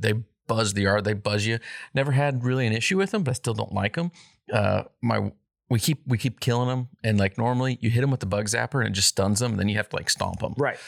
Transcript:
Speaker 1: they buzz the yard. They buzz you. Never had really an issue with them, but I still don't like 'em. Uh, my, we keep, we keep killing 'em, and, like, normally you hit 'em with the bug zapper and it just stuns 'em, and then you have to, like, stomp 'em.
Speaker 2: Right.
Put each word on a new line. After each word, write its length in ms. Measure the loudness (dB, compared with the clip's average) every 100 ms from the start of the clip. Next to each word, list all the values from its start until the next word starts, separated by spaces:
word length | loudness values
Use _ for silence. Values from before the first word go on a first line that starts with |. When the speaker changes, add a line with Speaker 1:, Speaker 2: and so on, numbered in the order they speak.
| -2
Speaker 1:
they 60 | -2 -4 _ -4
buzz 260 | 0 0
the 100 | 2
yard. 220 | 2 2 2
They 80 |
buzz 320 | -2 -2 0 0
you. 120 | -2 -6 -14 -6 -2
Never 160 | 2
had 320 | 2 2 0
really 240 | 0 0 2
an 60 |
issue 240 | 0 0 0
with 140 | 0
them, 120 | 0
but 80 | -2
I 20 |
still 200 | -2 -2 -4
don't 180 | -2
like 240 | -2 -2 -2
'em. 140 | -4 -6 -20 _ -2
Uh, 300 | 0 2 2 -2 _
my, 300 | -2 0 -2 -8 _ _ _
we 100 | 0
keep, 240 | 2 -2 0
we 140 | -2
keep 200 | -2 -2
killing 300 | -2 0 0
'em, 200 | -2 -4 -4
and, 140 | 0 2
like, 220 | 2 2
normally 400 | 0 2 0 0
you 80 | 0
hit 140 | 2
'em 80 | 2
with 80 | 0
the 60 | 0
bug 180 | -2 0
zapper 340 | -2 -2 -2
and 100 | 0
it 40 |
just 140 | 0 0
stuns 340 | 2 2 2
'em, 100 | 0
and 80 | 0
then 100 | 0
you 80 | 0
have 120 | -2
to, 60 | -4
like, 140 | -4
stomp 320 | -2 -2 -4
'em. 100 | -6 -2
Speaker 2:
Right. 220 | -2 -4